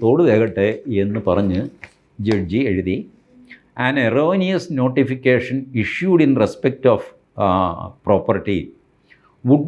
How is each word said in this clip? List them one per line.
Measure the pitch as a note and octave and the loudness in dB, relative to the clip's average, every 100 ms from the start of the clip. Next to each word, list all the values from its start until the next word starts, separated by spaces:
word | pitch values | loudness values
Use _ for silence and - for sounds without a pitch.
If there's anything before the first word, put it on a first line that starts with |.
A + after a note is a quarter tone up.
തോട് | A2+ D3 E3 | 2 4 4
വേകട്ടെ | G#2+ A2 F2+ G2+ A2 C#3 G2 | 4 2 0 0 -2 -4 -2
എന്ന് | G2+ A2 G2+ | -2 -2 0
പറഞ്ഞ് | F2+ G2+ F#2 - - - _ _ - G2+ | 0 0 -2 -6 -10 -20 _ _ -6 -2
ജഡ്ജി | G#2 F2 G#2+ C3 | -2 -2 -2 -2
എഴുതി. | F#2 F#2 F#2+ - _ _ _ - - _ - B2+ | -2 -2 -4 -8 _ _ _ -20 -20 _ -4 -2
"An | C#3 | 0
erroneous | A2+ A#2+ D#3+ G3 F#3 F#3 - C#3 | 0 2 0 0 -2 -4 -4 -2
notification | B2+ C3 B2 C3 C3 B2 - C3 C3+ A#2+ | 0 0 -2 0 0 0 0 -6 -6 -4
issued | G#2 - F#3 F3 D3 | -4 -4 2 4 4
in | A#2+ | 2
respect | G2+ - C3+ B2+ B2+ | 0 0 -4 0 2
of, | G#2 - - _ - G2+ | 2 -2 -20 _ -2 0
uh, | F#2 F#2 E2 F2 - - | 2 0 -4 -12 -6 0
property | G2 - G2+ G#2 F#2 D2 - _ _ _ _ _ _ B2 | 0 2 -2 -2 -4 -6 -14 _ _ _ _ _ _ 2
would | D3 | 2